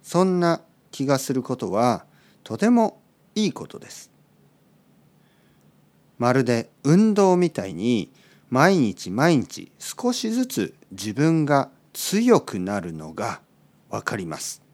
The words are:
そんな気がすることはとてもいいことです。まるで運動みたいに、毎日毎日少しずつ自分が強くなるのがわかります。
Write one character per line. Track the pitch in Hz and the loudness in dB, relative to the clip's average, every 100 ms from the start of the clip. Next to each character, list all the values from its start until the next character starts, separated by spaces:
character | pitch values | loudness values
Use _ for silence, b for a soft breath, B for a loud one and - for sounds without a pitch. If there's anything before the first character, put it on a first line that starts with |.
そ | - 170 | 0 2
ん | 190 180 | 2 2
な | 170 165 _ _ _ | 2 0 _ _ _
気 | - 139 | -6 0
が | 135 | 0
す | - | 0
る | 131 | -4
こ | 123 127 | -4 -6
と | 101 | -4
は | 98 123 101 - b b b | 0 2 0 -6 b b b
と | - - | -12 -2
て | 214 | 2
も | 240 220 - _ _ _ | 4 2 -4 _ _ _
い | - 202 | -4 -4
い | |
こ | - - | -4 -14
と | - | -16
で | - | -18
す。 | - - _ _ _ _ _ _ _ _ _ _ _ b b b b _ _ _ _ _ _ | -20 -20 _ _ _ _ _ _ _ _ _ _ _ b b b b _ _ _ _ _ _
ま | 120 | 0
る | 127 | 2
で | 120 117 - _ | 2 0 -2 _
運 | 139 175 220 208 | 2 4 4 4
動 | 196 180 | 4 4
み | 175 | 0
た | - 98 | -2 -8
い | |
に、 | 87 113 117 - b b b _ | -4 0 0 -2 b b b _
毎 | 123 170 190 | 4 4 4
日 | 113 - 90 | 2 -2 -8
毎 | 101 160 151 | 0 2 2
日 | 92 - 87 _ | 0 -12 -18 _
少 | - - 240 | -16 -6 -4
し | 240 220 | -4 -4
ず | 233 254 | -4 -4
つ | - 95 _ _ | -4 -6 _ _
自 | 95 104 107 | -12 -8 0
分 | 156 165 147 | 2 2 2
が | 139 - _ _ | 0 0 _ _
強 | - - 202 240 202 | -10 -4 0 4 4
く | - 101 | 2 -8
な | 92 101 | -4 -6
る | 87 | -6
の | 80 78 | -12 -12
が | 80 120 - _ _ _ _ _ | -8 -8 -8 _ _ _ _ _
わ | 107 | -8
か | - 110 | -6 -8
り | 85 | -8
ま | 71 | -10
す。 | - - _ | -12 -14 _